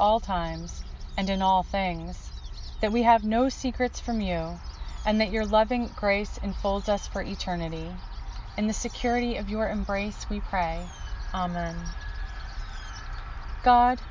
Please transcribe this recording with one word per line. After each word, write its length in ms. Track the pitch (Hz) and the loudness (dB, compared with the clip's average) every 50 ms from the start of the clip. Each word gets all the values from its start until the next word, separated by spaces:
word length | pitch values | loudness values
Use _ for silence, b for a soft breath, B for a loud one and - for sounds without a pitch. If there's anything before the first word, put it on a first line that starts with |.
all 180 | 202 208 220 233 | 4 6 6 4
times 640 | - - 190 175 170 165 165 165 170 170 - - - - - - - - - | 2 0 -2 0 0 -2 -4 -6 -6 -8 -8 -8 -8 -10 -10 -10 -10 -8 -4
and 140 | 202 190 190 | -2 0 0
in 120 | 196 190 190 | 2 2 4
all 200 | 190 190 185 170 | 6 6 4 4
things, 720 | - - 196 190 180 170 165 165 175 180 - - - - - - - - - - - - - | 2 0 0 0 0 -2 -4 -6 -8 -8 -8 -10 -10 -10 -10 -10 -10 -10 -10 -10 -8 -4 0
that 100 | - 208 | 0 2
we 120 | 220 240 233 | 4 6 8
have 200 | 233 233 226 208 | 8 8 8 6
no 260 | 214 220 233 254 269 | 4 4 4 4 2
secrets 520 | - - - 254 233 - 254 240 - - | 2 -2 -4 -2 0 0 0 0 -2 -4
from 200 | - 247 233 220 | -4 -2 -2 0
you, 380 | 202 185 175 165 160 165 170 165 - - B B B B B B - | 0 0 0 0 -2 -4 -6 -8 -10 -10 B B B B B B 0
and 140 | 214 214 214 | 2 4 4
that 100 | 220 214 | 2 2
your 160 | 214 220 214 | 2 0 2
loving 420 | 202 214 214 220 220 247 240 233 220 - | 4 6 6 6 6 4 0 0 -2 -4
grace 460 | - 214 202 196 202 208 - - - - | -2 2 2 2 2 0 -2 -4 -4 -4
enfolds 460 | 202 190 - - 196 196 202 196 214 | -4 -2 0 0 0 0 0 2 2
us 180 | 202 196 - | 0 0 0
for 160 | - - 196 - | -4 -4 -4 -4
eternity. 680 | - 196 - - 190 175 170 165 160 165 160 160 170 180 180 - - - - - - - - - - - - | -4 -4 -4 -4 -2 -2 -2 -2 -4 -4 -6 -6 -8 -8 -8 -10 -10 -8 -8 -8 -8 -8 -8 -8 -6 -4 -2
In 80 | 214 | 0
the 60 | 214 214 | 0 0
security 640 | - - 233 - - - 240 240 247 240 240 226 | 0 -4 -4 -4 -2 0 2 2 2 2 0 0
of 120 | - 208 196 | -2 -2 -2
your 200 | 208 214 220 190 | -2 0 0 0
embrace, 580 | 214 208 190 - 196 196 202 214 202 - - - | 0 -2 -2 -2 -2 -2 -2 -4 -6 -6 -6 -4
we 120 | 208 208 | -4 -4
pray. 440 | - - - 185 170 165 165 170 180 180 - - - - - - - - - | -2 -2 0 0 0 0 -2 -4 -6 -8 -8 -10 -8 -8 -6 -6 -6 -4 -2
Amen. 440 | 190 180 175 175 175 170 165 165 170 170 170 - - - - - - - - - - - - - - - - - - - - - - - - - - - - - - - - - - - | -2 -2 0 -2 -2 -4 -4 -4 -6 -6 -6 -8 -8 -8 -8 -6 -6 -6 -8 -8 -8 -10 -8 -8 -8 -8 -8 -8 -10 -10 -10 -10 -10 -10 -8 -8 -8 -8 -8 -8 -8 -8 -8 -4 2 8
God, 380 | 247 247 240 240 247 254 247 - - | 8 8 10 8 6 4 2 -2 -8